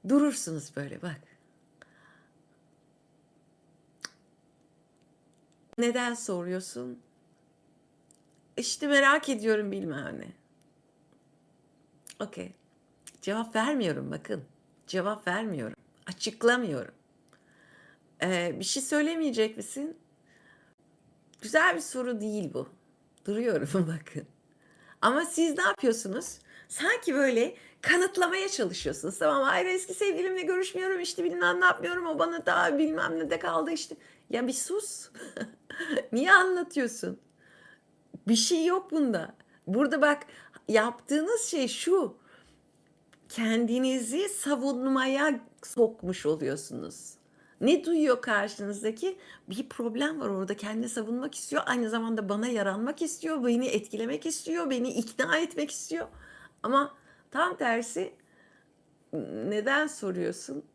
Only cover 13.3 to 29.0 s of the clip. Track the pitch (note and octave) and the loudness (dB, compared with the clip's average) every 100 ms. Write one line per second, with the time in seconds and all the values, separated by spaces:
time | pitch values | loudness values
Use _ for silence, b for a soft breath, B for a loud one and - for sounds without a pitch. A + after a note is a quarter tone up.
13.3 | G#3+ A3+ A3 A#3 C#4+ F#3+ C#3 C3+ D3+ - | -4 -2 0 2 2 0 0 -4 -8 -6
14.3 | G3 C3 _ _ _ - F#3 F#3+ G#3 F#3 | -8 -8 _ _ _ -6 -2 -2 -4 -2
15.3 | F#3 A3 D#3+ A2 - _ _ - F#3 A3 | -2 -2 -4 -6 -10 _ _ -16 -6 -8
16.3 | A3 A#3 B3 A3 C3+ - - _ _ _ | 2 2 4 0 -4 -8 -16 _ _ _
17.3 | b b b b b b b _ _ F3 | b b b b b b b _ _ 0
18.3 | F3+ F3 - F#3+ C#4 C4+ D4+ D4+ E4 D#4 | 2 0 -2 -4 -4 0 2 2 2 0
19.3 | A3+ A3 A3 G3+ C4+ D4+ E4+ _ _ b | 2 0 0 -10 -8 -8 -10 _ _ b
20.3 | b b b b _ _ _ _ _ _ | b b b b _ _ _ _ _ _
21.3 | - A3 D4+ B3 B3+ - B3+ B3 A3+ G#3+ | -16 0 4 4 2 -4 -4 -4 -4 -4
22.3 | G#3 D#3+ - C3+ - _ _ _ _ - | -4 -4 -6 -8 -14 _ _ _ _ -4
23.3 | G#3 A#3+ F#3+ C#3+ F#3+ E3 D#3+ - D3 - | -2 0 0 2 2 0 -2 -8 -12 -14
24.3 | _ _ b b b b b A3 C4+ E4 | _ _ b b b b b 2 4 0
25.3 | - E4 D4 F4+ G3+ C4 A3+ G3 G#3+ F4 | 2 2 4 0 2 0 0 -2 -6 -8
26.3 | - B B B - E4 A#4+ F4+ C4+ C#4 | -14 B B B -4 0 0 0 2 4
27.3 | A3+ C#4+ B B B - F4+ F#4 - F4 | 4 2 B B B 2 4 4 2 0
28.3 | F#4+ G4 - F#3+ F3+ C#3 - | 0 -2 -2 -2 -2 -4 -4